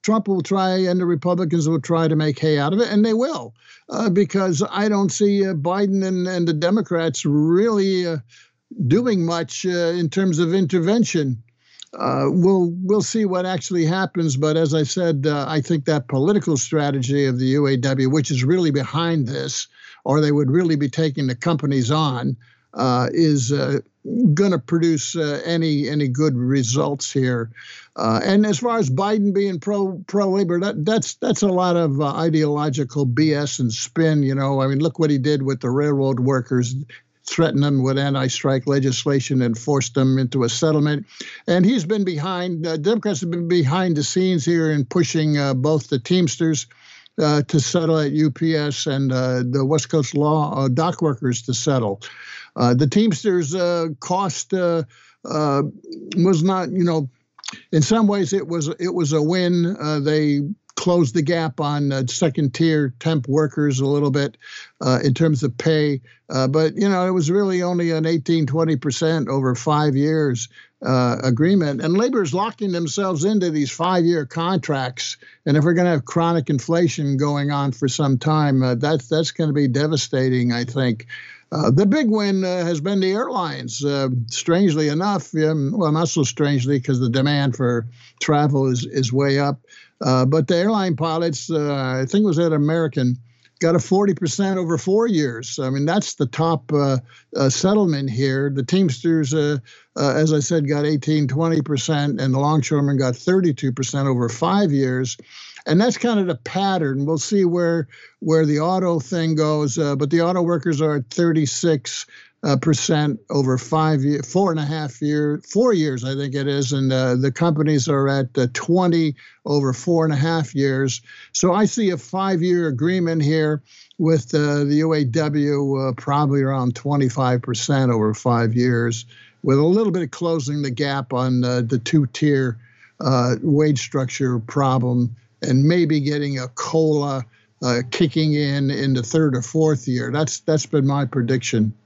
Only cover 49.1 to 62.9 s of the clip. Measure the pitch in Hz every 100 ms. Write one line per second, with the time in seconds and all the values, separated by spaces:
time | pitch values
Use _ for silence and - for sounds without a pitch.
49.1 | 127 127 127 123 139 135 156 - 160 131
50.1 | 147 151 156 147 135 135 127 165 170 160
51.1 | 127 131 117 - 120 156 131 110 101 -
52.1 | - - - - - 120 123 143 208 220
53.1 | 156 214 180 147 185 175 175 165 151 -
54.1 | 180 196 - - 190 175 165 156 _ _
55.1 | _ - 156 151 139 147 - - - -
56.1 | 160 180 170 180 185 160 180 175 160 135
57.1 | _ _ - - - _ 160 - 226 208
58.1 | 202 175 196 165 170 151 - 175 180 147
59.1 | 156 151 185 175 175 170 202 151 151 139
60.1 | 156 151 143 143 208 _ - 185 175 151
61.1 | 175 147 170 160 - 147 147 143 135 127
62.1 | - 165 151 143 - 165 151 139